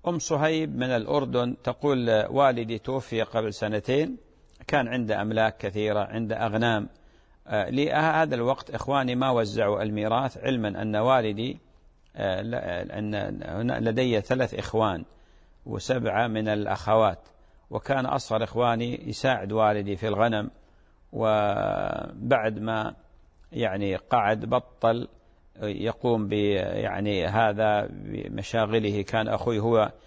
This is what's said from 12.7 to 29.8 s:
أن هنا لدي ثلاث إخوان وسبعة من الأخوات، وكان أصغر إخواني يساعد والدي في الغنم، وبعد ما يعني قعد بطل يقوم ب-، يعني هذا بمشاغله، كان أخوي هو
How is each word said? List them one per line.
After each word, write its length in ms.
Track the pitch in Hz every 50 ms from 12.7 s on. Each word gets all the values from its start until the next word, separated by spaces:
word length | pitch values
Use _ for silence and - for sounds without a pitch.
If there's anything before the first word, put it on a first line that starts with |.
| 87 87 95 -
أن 240 | - 107 107 107 107 101 101 98 101 92 -
هنا 460 | - 82 98 117 123 131 120 113 113
لدي 320 | 110 127 127 123 117 104
ثلاث 320 | 98 - 127 131 123 - -
إخوان 520 | 92 107 - - 110 110 104 92 82 85 - - - - _ _ - - _ - _ -
وسبعة 640 | - 110 101 - - 131 127 117 110 92 104 120
من 200 | 117 110 110 110
الأخوات، 720 | 107 107 104 104 98 98 - - 107 107 113 110 101 87 - - - _ _ - - - - _ _
وكان 360 | - 110 - - 139 135 127
أصغر 380 | 131 139 135 - - 113 110 113
إخواني 680 | 110 - 113 120 120 117 113 120 120 123 - - -
يساعد 420 | 107 - - 135 127 104 95 98
والدي 440 | 104 110 110 107 107 104 101 101 98
في 120 | 90 113
الغنم، 420 | 110 101 98 113 120 113 104 104 - - - _ _ _ _ _ _ - _ _ _ -
وبعد 1500 | 113 113 110 107 107 104 104 101 104 101 - - 50 50 - - - - - - - 107 117 135 120 107 113 107 104
ما 340 | 107 113 113 110 110 110 - - - _ - - - _ _ _ - -
يعني 440 | 170 120 120 104 92 101 101 98 92
قعد 500 | - - - 127 120 104 101 110 107 113
بطل 640 | 110 123 123 - - - - - 113 117 120 - - - - _ _ _ _ _ - _ -
يقوم 680 | 110 107 98 - 104 113 - - - 123 117 113 107
ب-، 60 | 98 107
يعني 960 | 104 104 101 101 95 92 95 92 104 107 101 95 95 101 104 104 95 80
هذا 600 | 87 98 110 113 107 104 104 110 107 107 104 104 -
بمشاغله، 1080 | - 95 101 104 104 104 - - 107 110 101 - - 117 110 104 110 113 110 104 104 104
كان 260 | 95 - - 113 107
أخوي 320 | 110 107 98 - 120 117 104
هو 320 | 107 117 117 110